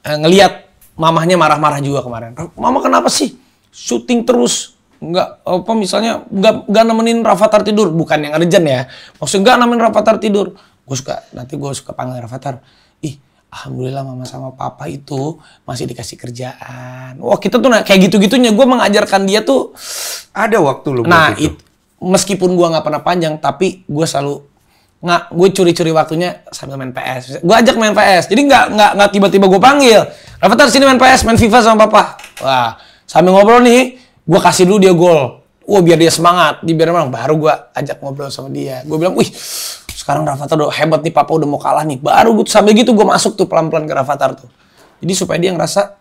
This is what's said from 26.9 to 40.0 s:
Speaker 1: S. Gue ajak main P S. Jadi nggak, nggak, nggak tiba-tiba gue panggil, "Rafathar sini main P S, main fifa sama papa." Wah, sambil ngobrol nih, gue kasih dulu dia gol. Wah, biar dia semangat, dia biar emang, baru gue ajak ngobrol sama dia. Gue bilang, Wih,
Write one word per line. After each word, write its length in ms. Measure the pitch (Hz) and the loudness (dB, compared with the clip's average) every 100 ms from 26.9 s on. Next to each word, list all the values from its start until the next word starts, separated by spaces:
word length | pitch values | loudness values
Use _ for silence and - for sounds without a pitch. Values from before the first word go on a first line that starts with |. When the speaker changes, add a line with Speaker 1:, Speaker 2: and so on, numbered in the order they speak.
| 127 | -10
Speaker 1:
S. 260 | 127 131 123 143 | -10 -10 -12 -6
Gue 120 | 170 | 2
ajak 240 | 226 240 226 | 4 4 2
main 160 | 220 | 0
P 80 | 202 | 2
S. 320 | 202 185 - | 4 2 2
Jadi 160 | 214 285 | 0 4
nggak, 160 | 254 - | 4 2
nggak, 200 | 208 208 190 | 2 2 4
nggak 140 | 202 | 2
tiba-tiba 320 | 202 196 190 | 4 2 4
gue 160 | 190 190 | 4 6
panggil, 400 | 226 285 269 208 151 - - - | 4 4 6 4 2 -8 -20 -2
"Rafathar 320 | 175 233 285 | 0 4 4
sini 160 | 240 277 | 4 4
main 100 | 254 | 4
P 80 | |
S, 220 | 254 262 226 | 4 4 4
main 100 | 226 | 2
fifa 240 | 226 240 | 4 4
sama 240 | 220 220 | 4 4
papa." 300 | 214 214 - - - - | 4 4 0 -6 -20 -8
Wah, 400 | 131 131 117 - - _ | -2 0 -2 -6 -20 _
sambil 300 | _ - 185 | _ 2 4
ngobrol 260 | 190 202 240 | 6 6 6
nih, 380 | 247 240 254 - _ _ | 6 4 2 -6 _ _
gue 180 | - 175 | 0 2
kasih 240 | 175 165 | 2 2
dulu 140 | 185 208 | 2 4
dia 160 | 190 | 4
gol. 480 | 170 180 160 123 - _ _ - | 4 4 4 0 -8 _ _ -2
Wah, 160 | 202 | 2
biar 160 | 170 160 | 4 4
dia 160 | 165 | 4
semangat, 480 | 160 170 180 156 135 | 2 0 2 0 -2
dia 100 | 165 | -4
biar 220 | 160 160 | 0 0
emang, 160 | 175 143 | 0 -2
baru 240 | 127 123 | -6 -4
gue 200 | 120 151 147 - | 0 0 -2 -6
ajak 240 | - 139 - | -10 -10 -10
ngobrol 320 | 139 139 139 | -12 -12 -12
sama 180 | - 135 | -12 -12
dia. 360 | 139 139 127 | -10 -10 -12
Gue 120 | 139 156 | -6 -2
bilang, 160 | 175 | -2
Wih, 160 | - 196 - - - - - - - | 0 -4 -4 -14 -12 -12 -16 -18 -16